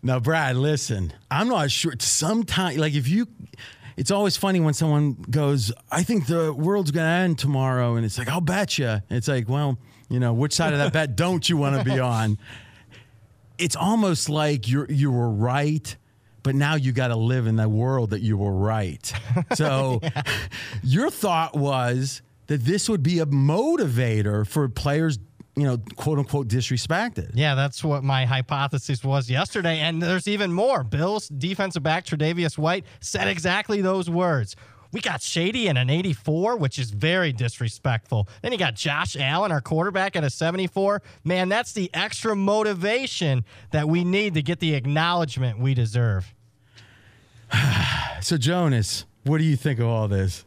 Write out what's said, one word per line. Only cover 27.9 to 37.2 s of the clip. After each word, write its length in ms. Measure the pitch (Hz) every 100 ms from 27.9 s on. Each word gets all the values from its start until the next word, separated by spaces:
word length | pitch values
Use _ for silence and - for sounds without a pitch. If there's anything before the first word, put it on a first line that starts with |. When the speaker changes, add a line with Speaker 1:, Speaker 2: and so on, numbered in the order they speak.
| 143
Speaker 2:
my 220 | 135 135 127
hypothesis 760 | 131 127 139 139 143 - 131
was 260 | 135 139 120
yesterday. 500 | 127 190 - 170 160
And 220 | 156 165
there's 260 | 170 185 208
even 240 | 208 202
more. 320 | 175 233 254
Bills 440 | 120 143 170 214 -
defensive 560 | 143 165 190 190 170
back 220 | 147 160 175
Tre'Davious 520 | 151 151 170 170 -
White 280 | 156 175 - -
said 260 | - 196 196
exactly 540 | 185 170 185 208 208
those 280 | 185 190 175
words. 460 | 170 180 147 107 - - - -
"We 80 | 147
got 200 | 240 143
Shady 460 | - - 175 233 214
in 80 | 135
an 120 | 127
eighty-four," 680 | 151 190 139 - 156 202 240
which 240 | 139 -
is 120 | 120
very 420 | 104 156 180